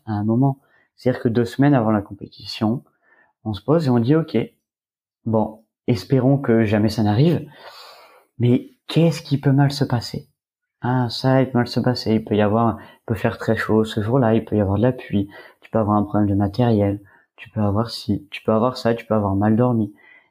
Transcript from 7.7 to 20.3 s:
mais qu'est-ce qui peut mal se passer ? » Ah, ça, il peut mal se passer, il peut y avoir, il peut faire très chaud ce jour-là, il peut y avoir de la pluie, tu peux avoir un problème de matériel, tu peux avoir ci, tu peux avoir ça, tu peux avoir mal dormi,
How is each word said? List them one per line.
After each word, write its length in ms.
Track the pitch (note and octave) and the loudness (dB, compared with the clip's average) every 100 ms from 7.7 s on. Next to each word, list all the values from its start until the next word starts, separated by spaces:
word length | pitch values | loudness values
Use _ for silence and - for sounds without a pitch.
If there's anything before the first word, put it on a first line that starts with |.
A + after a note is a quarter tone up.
| - - - - _ _ - | -20 -20 -20 -20 _ _ -2
mais 340 | A#2+ B2 - _ - | 2 2 -2 _ -6
qu'est-ce 360 | - E3 - | 0 2 0
qui 180 | - C#3 | -2 -2
peut 120 | C#3+ | 2
mal 200 | C3+ C#3 | 2 2
se 120 | C#3 | 0
passer ? » 440 | C3+ A#2+ - C#3+ - _ _ _ _ _ | -2 -2 -4 -10 -14 _ _ _ _ _
Ah, 260 | A#2+ B2+ A#2+ | -2 -2 -2
ça, 320 | - C3 C3+ | -2 0 2
il 60 | C3 | 2
peut 120 | B2 | 0
mal 80 | A#2 | 0
se 140 | - | -2
passer, 360 | A#2 A#2 - A2 | -2 -2 0 -2
il 80 | |
peut 120 | A2 G#2 | 0 0
y 60 | |
avoir, 360 | G#2 A2 A#2 G#2 | 2 2 0 -2
il 240 | - - - | -8 -14 -8
peut 80 | |
faire 240 | G#2+ A#2 - | -4 -4 -4
très 180 | - A2+ | -2 -2
chaud 280 | - A2 | 0 0
ce 180 | A2 A2+ | 0 -2
jour-là, 320 | G#2 C3+ A#2 | -2 0 2
il 100 | A2+ | 2
peut 120 | G#2+ G#2+ | 0 0
y 40 | |
avoir 160 | G2 G2+ | 0 2
de 60 | |
la 100 | A#2+ | 0
pluie, 360 | B2+ - G#2 G2+ - - _ | -2 -4 -4 -4 -8 -20 _
tu 100 | - | -6
peux 80 | A2+ | -2
avoir 180 | G#2 G#2 | 0 0
un 80 | |
problème 240 | G2+ G#2 G#2 | 0 0 0
de 60 | |
matériel, 640 | G2+ G2+ G2 A#2+ A2 G2+ G2+ - _ _ | 0 0 0 2 2 0 -2 -10 _ _
tu 160 | - - | -20 -12
peux 100 | - | -4
avoir 300 | G#2 G2+ A#2 | -2 -2 -4
ci, 380 | - - G2+ - | -6 -6 -6 -6
tu 120 | - | -8
peux 80 | - | -2
avoir 240 | A2 B2 B2+ | 0 0 -2
ça, 180 | A#2 | -2
tu 100 | A#2 | -2
peux 100 | - | -2
avoir 200 | G#2+ G2+ | -2 0
mal 220 | G2 G#2 A2 | 0 2 2
dormi, 360 | B2 A#2 G#2 - _ - _ | 2 0 -2 -6 _ -20 _